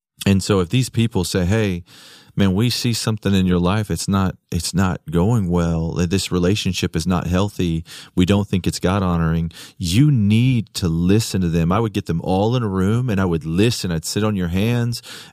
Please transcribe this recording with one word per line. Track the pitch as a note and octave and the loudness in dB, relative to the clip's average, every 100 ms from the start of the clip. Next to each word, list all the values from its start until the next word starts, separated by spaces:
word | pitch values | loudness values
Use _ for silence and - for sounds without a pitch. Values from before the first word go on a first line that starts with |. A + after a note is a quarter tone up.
| _ _ G2 | _ _ 0
And | F#2+ | 0
so | - G2+ | 2 0
if | E2+ | 2
these | C3 B2 | 0 0
people | - A#2 F#2+ | 0 0 0
say, | F2 G2 | -2 0
"Hey, | F2 A2+ G#2 F2 - - - - - - | 0 0 0 -4 -8 -20 -20 -20 -10 0
man, | G2 | 2
we | F#2 A#2+ | 2 0
see | - B2+ | 0 -2
something | A2 - A2 G2+ | -2 -2 -2 0
in | G2 F#2 | 2 2
your | F2 | 2
life. | F2 G#2+ G#2+ | 2 0 -2
It's | E2+ - | -4 0
not, | G2 F#2 - _ | 0 0 -4 _
it's | E2+ - | -6 -2
not | F2+ F#2 - - | 0 0 -2 -4
going | E2+ F#2+ A#2+ F2+ | 0 2 2 0
well. | F2 E2+ E2 E2 | 0 0 0 -2
This | - F2 F#2 - | -2 0 -2 -2
relationship | F2+ F2 - F#2+ F2 F2+ E2 | 0 2 0 -2 -2 -2 -2
is | E2 | -2
not | F2+ E2 | -2 0
healthy. | F2+ G2+ - F2+ E2 - - - - | 0 0 -2 -2 -2 -6 -16 -6 0
We | F2+ | 2
don't | G2+ G2 | 2 0
think | F#2+ F2 | -2 -2
it's | - | -2
God | F2+ G2+ | 0 0
honoring." | F#2 E2+ D#2+ E2 E2 - - - | 0 0 0 0 -2 -8 -18 -8
You | F2 G2 D3+ | 0 2 4
need | B2+ G2+ A2 B2+ A#2+ - - | 4 4 4 2 0 -2 -4
to | F2 | -2
listen | E2 F2+ G#2+ A2 G2 | 2 4 2 2 -2
to | F2 | 0
them. | E2+ E2 | 2 2
I | G2 | 2
would | A2+ | 0
get | G2+ - | -4 -4
them | E2 | -4
all | - F#2 A2 B2+ | 0 0 2 0
in | |
a | A2 | -2
room | F#2+ F#2+ A2+ B2+ | 0 0 0 0
and | G2 | 0
I | F#2+ | 0
would | E2 D#2+ | -2 -2
listen. | E2+ A#2 - F#2 | 2 2 2 -4
I'd | E2 - | -4 -4
sit | G#2 | -2
on | G#2+ G2+ | -2 0
your | F2 | -2
hands | F#2 A2 A#2+ A#2+ A#2 - - - | 0 0 0 -2 -6 -12 -18 -8